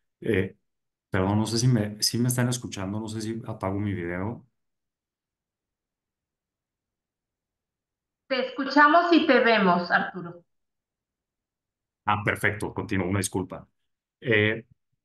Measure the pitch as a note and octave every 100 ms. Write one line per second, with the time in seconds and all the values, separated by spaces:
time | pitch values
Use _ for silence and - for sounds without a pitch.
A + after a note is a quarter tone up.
0 | _ - - G2 F#2+ - _ _ _ _
1 | _ G2 F#2+ G#2+ A2 A#2 C3 A#2+ G#2 G#2
2 | - A2+ B2 A#2+ B2 B2 G#2 - F#2+ G#2+
3 | A2 A2 G#2+ A2+ A2+ G#2+ F#2+ G2+ G#2 F2+
4 | E2+ F2+ G2+ A#2+ - _ _ _ _ _
5 | _ _ _ _ _ _ _ _ _ _
6 | _ _ _ _ _ _ _ _ _ _
7 | _ _ _ _ _ _ _ _ _ _
8 | _ _ - C4 - - C4+ D4 D4 E4
9 | F4 D#4+ C4+ A#3+ A#3 A3 F#3 F3 - F#3+
10 | - F#3 E3+ F3 _ _ _ _ _ _
11 | _ _ _ _ _ _ _ _ _ _
12 | - G2+ G#2+ F#2+ G#2 G2+ E2+ - F#2+ F#2+
13 | F2+ G2 F2+ F#2+ F2 D#2 - _ _ _
14 | _ _ D3+ A2 G#2+ A2+ - _ _ _